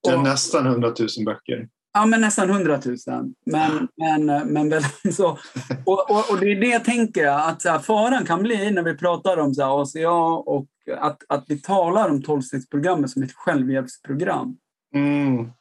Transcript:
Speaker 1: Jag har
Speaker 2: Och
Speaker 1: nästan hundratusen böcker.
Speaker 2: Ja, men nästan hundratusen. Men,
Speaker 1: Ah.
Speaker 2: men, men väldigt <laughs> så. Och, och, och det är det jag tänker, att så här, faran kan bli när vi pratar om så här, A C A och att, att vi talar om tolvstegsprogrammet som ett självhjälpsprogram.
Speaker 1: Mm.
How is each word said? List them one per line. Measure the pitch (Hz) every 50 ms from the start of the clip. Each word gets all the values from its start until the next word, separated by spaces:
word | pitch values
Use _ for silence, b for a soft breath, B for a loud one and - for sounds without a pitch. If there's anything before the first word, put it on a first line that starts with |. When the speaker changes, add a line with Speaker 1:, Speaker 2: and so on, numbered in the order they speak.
Speaker 1:
Jag | - -
har | 131
Speaker 2:
Och | 135 139
Speaker 1:
nästan | 135 139 135 - - - 156 131
hundratusen | 131 123 120 123 120 117 - 113 107 - 117 110
böcker. | 113 101 - _ - 123 - 120 - _ _ _ _ -
Speaker 2:
Ja, | 208 214
men | 220 226 226
nästan | 220 214 - - 190 185
hundratusen. | 202 196 180 156 147 135 - 127 123 123 - 135 123 123 127 131 - _ _
Men, | - 156 160 156 156
Speaker 1:
Ah. | 156 151 131 - _
Speaker 2:
men, | - 160 160 156 151 151 147 143 143 151 - 147
men | 147 151 151
väldigt | 160 156 147 139 - - -
<laughs> | 190 170
så. | - 190 165 147 B B B B 131 B B 135 135 -
Och, | 185 190 196 190 -
och, | 208 208 214 -
och | 202 180
det | 190 202
är | 208 190
det | 226
jag | 247 240 233 233
tänker, | 226 247 240 226 214 - 185 156
att | 143 139 143 156 160 160 -
så | - 175
här, | 160 151
faran | 143 - 220 208 220 240 262 247 175
kan | 151 170 175 202
bli | 240 233 202 196 214
när | 202 180 170
vi | 170 151
pratar | 143 165 180 170 165 - 190 185
om | 165 151 143 131
så | 139 139
här, | 135 135 143
A | 143
C | 139 - 160 160
A | 170 175 170 165 165 165 - -
och | - 143 143 139 _ _ _ _ - 131 -
att, | - 147 147 _ - _
att | 143 143 -
vi | - 151 143
talar | - - 196 190 175 170 180 220 214 175
om | 143 135
tolvstegsprogrammet | 135 156 151 139 131 - - 131 127 _ - 143 147 180 180 156 139 -
som | - 135 135
ett | 131 -
självhjälpsprogram. | - - 180 156 139 127 131 135 135 131 123 - - - - 139 143 175 190 160 139 123 - - _ _ _ _ _ _ _ 139
Speaker 1:
Mm. | 143 143 143 143 143 143 135 131 120 117 120 - _